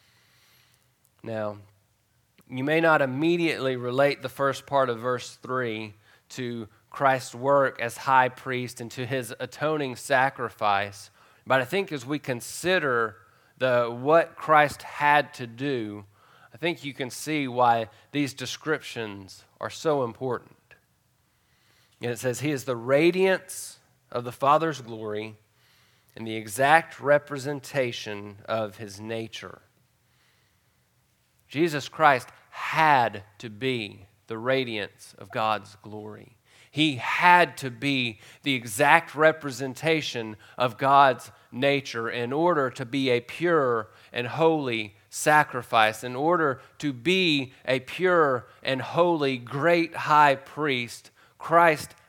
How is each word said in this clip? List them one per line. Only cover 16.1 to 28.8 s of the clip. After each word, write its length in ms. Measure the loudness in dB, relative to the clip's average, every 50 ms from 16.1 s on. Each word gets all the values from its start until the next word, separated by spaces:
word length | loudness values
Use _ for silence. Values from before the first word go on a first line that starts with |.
| _ _ _ _ _ _ -20 -20
I 60 | -14 -6
think 260 | -4 -4 -4 -4 -10
you 80 | -14
can 160 | -8 -8 -8 -8
see 400 | -8 -10 -6 -4 -4 -4 -4 -4
why 400 | 0 2 4 4 4 2 0 -6 _ _ _ _
these 220 | -4 -4 -4 -4 -6
descriptions 1120 | -10 -10 -10 -10 -10 -4 -4 -4 -4 -4 -10 -10 -8 -8 -10 -10 -14 -16 -20 -20 -20 _ _ _ -12
are 120 | -10 -10
so 340 | -10 -4 -2 0 0 0 -2
important. 460 | -4 -6 -8 -6 -6 -6 -8 -10 -16 -20 _ _ _ -20 _ _ _ _ _ _ _ _ _ _ _ _ _ _ _ _ _ _ _ _ _ _ _ _ -10
And 100 | -8 -8
it 80 | -8 -4
says, 220 | -4 -4 -4 -2
"He 100 | -4 -4
is 140 | -4 -4 -4
the 120 | -6 -6
radiance 1000 | -6 0 2 2 4 4 4 4 4 2 2 2 0 -4 -12 -14 -14 -14 -16 -18 _ _ _ _ _ _ _
of 120 | -10 -8 -8
the 80 | -8
Father's 500 | -6 0 2 4 4 4 2 -2 -4 -6
glory 540 | -12 -14 -12 -10 -8 -8 -6 -6 -8 -10 -12 _ _ _ _ _ _ _ _ _ _ _ _ _ _ _ _
and 120 | -14 -10
the 100 | -8 -8
exact 640 | -8 -8 -10 -2 0 4 6 6 4 4 0 -16 -6
representation 1400 | 2 2 2 2 2 -4 -10 -8 -8 -8 -8 -8 -10 -6 -4 -4 -4 -4 -4 -8 -10 -10 -10 -10 -10 -14 -16 -16 -8
of 320 | -6 -4 -4 -4 -6 -8
his 240 | -14